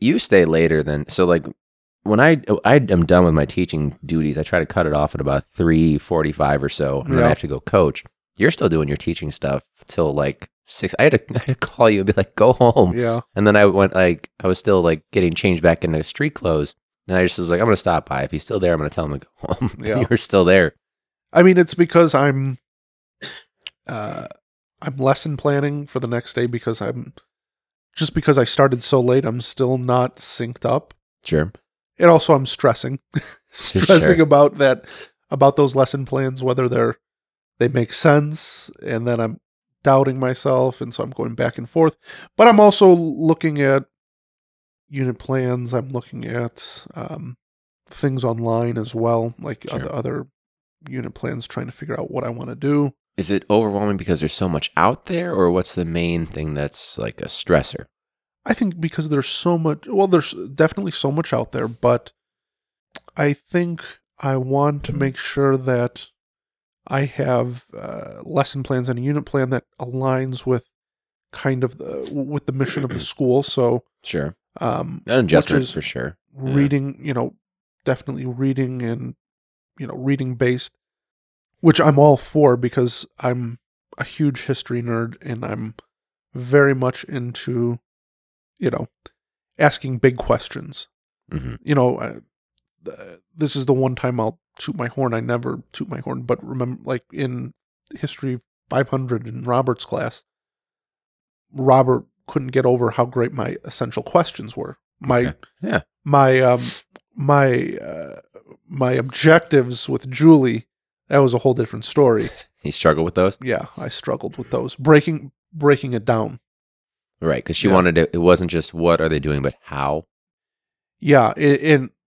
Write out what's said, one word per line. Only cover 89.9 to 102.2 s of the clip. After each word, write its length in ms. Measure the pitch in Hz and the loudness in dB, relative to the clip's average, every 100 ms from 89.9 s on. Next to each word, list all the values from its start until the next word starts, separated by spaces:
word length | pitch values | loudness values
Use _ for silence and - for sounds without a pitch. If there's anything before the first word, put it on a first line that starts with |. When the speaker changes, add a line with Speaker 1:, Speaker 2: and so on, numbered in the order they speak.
| 123 | 0
Speaker 2:
big 180 | 131 123 | 0 0
questions. 680 | - - - - - - - _ _ _ _ | -2 -4 -4 -14 -14 -16 -18 _ _ _ _
Speaker 1:
Mm-hmm. 220 | 151 127 113 | -12 -10 -10
Speaker 2:
You 120 | - | -2
know, 220 | 143 123 - | 2 2 0
uh, 160 | 120 - - _ _ _ _ _ | -8 -12 -20 _ _ _ _ _
th-, 340 | - - - 85 _ | -16 -16 -20 -20 _
this 220 | 160 151 139 | -6 -4 -2
is 100 | 131 | 0
the 60 | |
one 220 | 131 131 | 0 0
time 260 | 123 127 123 | -2 -4 -2
I'll 180 | 110 - _ - | -4 -6 _ -14
toot 180 | - 170 | -12 -8
my 120 | 120 | -8
horn. 260 | 135 131 | -4 -4
I 60 | 113 | -4
never 420 | 117 120 127 131 - | -4 -4 -6 -10 -12
toot 160 | - 202 | -14 -10
my 120 | 131 | -10
horn, 220 | 131 131 | -10 -8
but 220 | 120 123 | -6 -6
remember, 360 | - 131 123 127 | -6 -8 -8 -8
like, 200 | 123 131 - | -8 -8 -8
in 420 | - 135 123 123 - _ _ _ - | -8 -6 -6 -12 -16 _ _ _ -10
History 420 | 151 - 135 123 - _ _ | -10 -8 -8 -8 -10 _ _
five 200 | 127 139 | -4 -2
hundred 360 | 135 127 117 117 | -4 -4 -6 -6
in 160 | 120 | -10
Robert's 400 | 123 123 127 117 | -2 -2 0 -4
class, 400 | - - 117 - _ _ _ _ _ _ _ _ _ _ _ _ _ | -6 -8 -8 -10 _ _ _ _ _ _ _ _ _ _ _ _ _
Robert 520 | 139 131 131 127 120 - _ | -2 4 6 6 0 -2 _